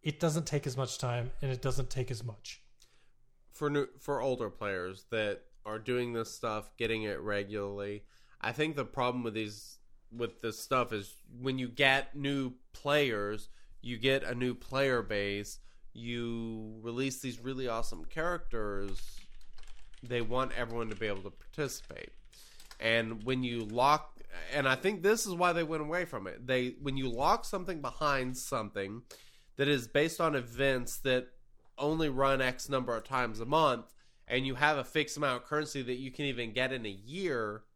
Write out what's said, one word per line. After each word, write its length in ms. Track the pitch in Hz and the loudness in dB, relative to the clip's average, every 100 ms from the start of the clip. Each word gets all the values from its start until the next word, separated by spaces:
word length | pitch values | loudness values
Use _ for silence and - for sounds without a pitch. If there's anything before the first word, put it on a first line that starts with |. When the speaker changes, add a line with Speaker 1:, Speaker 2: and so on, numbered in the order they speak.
Speaker 1:
it 160 | - 147 | -4 0
doesn't 280 | 170 156 156 | 2 2 0
take 200 | 147 143 | -2 -2
as 100 | 127 | -2
much 220 | 131 - | -4 -2
time 320 | 127 120 117 - | -2 0 -2 -2
and 120 | 139 | -2
it 100 | 127 | 0
doesn't 280 | 135 120 113 | 2 2 2
take 200 | - 123 | 0 -2
as 140 | 113 | -4
much. 360 | 117 107 - - - - - - - - - _ - | -6 -10 -14 -16 -18 -20 -20 -20 -20 -20 -20 _ -20
Speaker 2:
For 180 | - 147 | -2 2
new, 160 | 147 135 - | 2 0 -4
for 200 | - 139 | -2 0
older 300 | 131 123 110 | 2 2 -2
players 540 | - 104 95 90 95 - | -2 -2 0 -2 -8 -4
that 320 | 113 107 101 - - | 0 0 -2 -8 -16
are 140 | 107 110 | -8 -6
doing 340 | 110 123 120 | 0 0 0
this 220 | 117 113 | -2 -4
stuff, 360 | - 117 107 - - | -4 -4 -4 -6 -4
getting 280 | 117 110 | -2 0
it 160 | 110 76 | -2 -4
regularly, 840 | 98 101 101 104 101 101 101 104 - - - - | -2 -2 -2 -4 -4 -4 -6 -8 -12 -20 -20 -4
I 100 | - | -4
think 240 | 117 156 | 2 0
the 100 | 143 | 2
problem 380 | 113 139 123 123 | -2 2 2 2
with 120 | 117 | 0
these, 440 | 107 107 104 - - - - - | 0 -2 -6 -16 -20 -20 -20 -16
with 300 | 117 117 - | -4 -4 -2
this 180 | 117 107 | -6 -6
stuff 340 | - 131 120 | 0 2 2
is 220 | 110 98 - - 120 | -2 -6 -14 -18 -6
when 180 | 131 131 | -2 -2
you 80 | 123 | -4
get 480 | 113 135 135 - 143 | 4 6 6 2 -2
new 380 | 139 139 131 127 - | 0 0 -2 -6 -18
players, 760 | - 143 147 139 107 101 107 - - - - | -8 2 4 4 2 -2 -4 -8 -14 -16 -12
you 160 | 120 120 | -8 0
get 280 | 127 135 | 4 4
a 100 | 82 | 0
new 200 | 120 123 | -2 -2
player 480 | 123 - 131 139 123 | -2 -4 0 2 2
base, 580 | 104 104 101 101 104 - - - - | 0 0 0 -2 -6 -12 -16 -16 -16
you 880 | 113 117 120 120 117 113 110 110 110 | -10 -6 -4 -2 -4 -4 -6 -10 -10
release 380 | 113 117 135 127 | -6 -2 -2 -2
these 180 | 131 110 | -6 -6
really 300 | 120 131 127 | -6 -4 -2
awesome 360 | 113 110 92 - | 2 0 0 -4
characters, 920 | - 165 175 - 117 104 101 101 101 - - - - - - - - - - | -2 -2 0 0 0 0 0 0 0 -2 -6 -10 -10 -8 -8 -6 -8 -8 -10
they 180 | 120 120 | -4 -2
want 280 | 113 123 131 120 | 2 2 0 0
everyone 320 | 117 117 110 | -2 -2 -2
to 80 | 101 | -2
be 100 | 107 | -2
able 160 | 98 | -2
to 80 | 98 | -6
participate. 800 | - - - 143 - - - - - - - - - - - | -12 -14 -4 -4 -4 -10 -12 -12 -16 -20 -20 -20 -20 -18 -4
And 420 | 113 113 113 113 | 2 4 2 -2
when 180 | 113 131 | 0 0
you 200 | 127 120 107 | 0 -2 -2
lock, 520 | 113 135 151 - - - 87 82 | 4 6 6 2 -12 -10 -10 -4
and 120 | 139 135 | 0 2
I 80 | |
think 280 | 131 190 208 | 4 2 4
this 240 | 185 220 214 | 4 4 2
is 80 | |
why 180 | 175 175 | 2 4
they 100 | 170 | 4
went 180 | 160 160 | 0 -2
away 240 | 151 175 170 | -2 -2 -2
from 200 | 120 95 | -4 -6
it. 200 | - 123 | -8 0
They, 300 | 127 127 - | 2 2 -2
when 160 | 143 135 | -4 0
you 140 | 131 | 0
lock 340 | 117 151 226 | 2 4 4
something 380 | - 196 180 165 | 2 -4 -4 -4
behind 560 | 139 - 151 135 127 127 | -6 0 2 2 0 -4
something 640 | - 127 104 104 98 110 - - - - - - | -2 -2 -2 -4 -4 -6 -12 -20 -20 -20 -18 0
that 120 | 139 | 2
is 180 | 143 113 | 2 2
based 320 | 143 160 165 | 2 2 4
on 140 | 165 | 2
events 640 | 143 120 120 139 131 117 - | 2 -2 2 4 4 0 -2
that 280 | 135 127 127 - - - - - | 2 2 2 -14 -20 -20 -20 -2
only 320 | 143 160 156 | 0 4 2
run 320 | 131 135 135 | 4 4 6
X 300 | 127 127 - | 2 0 0
number 260 | 135 123 117 | 0 0 -2
of 80 | |
times 360 | - 135 123 110 | 0 0 0 -2
a 40 | |
month, 400 | 113 156 156 120 - - - - - | 2 6 6 4 -4 -20 -20 -20 -2
and 200 | 123 135 | 0 0
you 80 | |
have 240 | 127 147 151 | 4 4 4
a 60 | |
fixed 340 | 131 156 147 - | 0 0 0 0
amount 240 | 143 123 | 0 0
of 60 | 120 | 0
currency 340 | 151 151 143 | -2 -2 -4
that 140 | 123 127 | -4 -4
you 140 | 135 | -6
can 140 | 123 | -4
even 280 | 143 123 117 | -2 -2 -2
get 180 | 110 127 | 0 0
in 140 | 131 107 | 0 -4
a 40 | |
year 760 | 98 104 165 185 127 107 107 - | -8 -10 -4 -2 0 -2 -6 -14